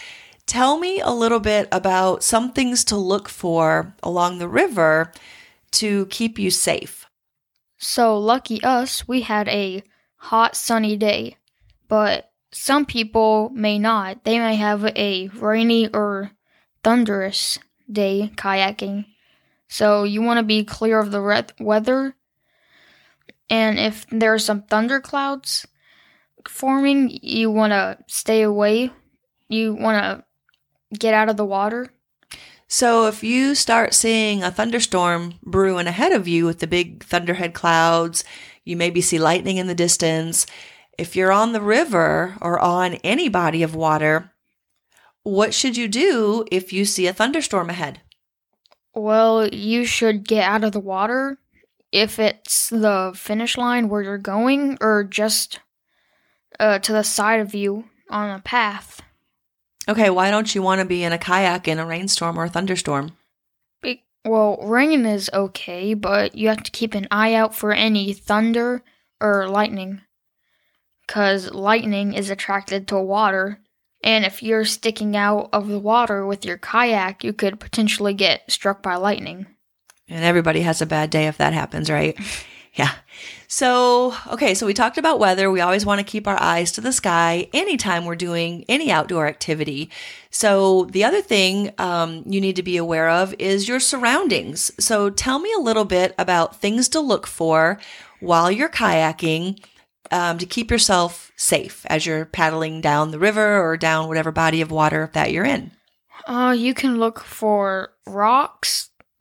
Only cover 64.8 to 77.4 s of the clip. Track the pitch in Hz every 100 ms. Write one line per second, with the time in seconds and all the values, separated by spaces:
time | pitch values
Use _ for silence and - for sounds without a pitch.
64.8 | 302 294 226 202 - 196 196 - - 175
65.8 | 202 214 190 202 202 - 220 214 - -
66.8 | 220 202 196 208 220 220 220 - 208 208
67.8 | 220 208 196 196 - 208 226 233 240 247
68.8 | - _ _ _ 214 196 190 202 214 196
69.8 | 190 196 _ _ _ _ _ _ _ _
70.8 | _ _ - 214 196 196 185 196 202 226
71.8 | 220 202 202 202 196 196 - 196 - 196
72.8 | 196 196 190 202 208 190 196 208 _ _
73.8 | _ _ 220 220 190 - 220 220 214 -
74.8 | 220 220 214 208 202 208 - 208 208 208
75.8 | 208 233 226 196 196 196 190 175 - 226
76.8 | 240 208 190 196 226 214